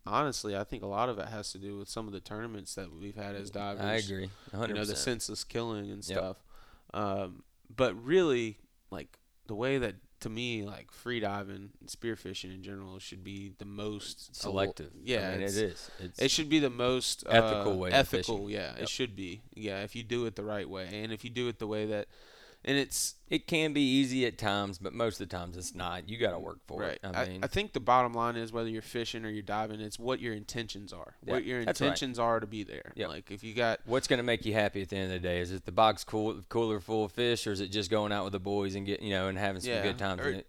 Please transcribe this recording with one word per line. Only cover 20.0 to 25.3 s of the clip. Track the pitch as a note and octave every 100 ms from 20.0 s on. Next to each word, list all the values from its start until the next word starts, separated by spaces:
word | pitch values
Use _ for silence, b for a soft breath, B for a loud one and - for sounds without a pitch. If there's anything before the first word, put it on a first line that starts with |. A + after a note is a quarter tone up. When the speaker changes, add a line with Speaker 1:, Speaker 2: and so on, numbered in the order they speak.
Speaker 1:
do | A2+ A#2+ A#2
it | G2+
the |
right | G#2+ G#2 D2+
way. | F#2+ F2+ G#2
And | A2
if | A2
you | B2
do | A#2+ B2
it | A2+
the | G#2+
way | G#2+ G#2+
that, | G#2 - B B B B B
and | - C#3
it's | C3 - - - -
Speaker 2:
It | D#3 -
can | E3+ D#3
be | D3
easy | C3+ C3+ C3+ C3 B2
at | G2
times, | G#2+ G2+ G2+ F#2
but | G2
most | - A#2 -
of |
the | F#2+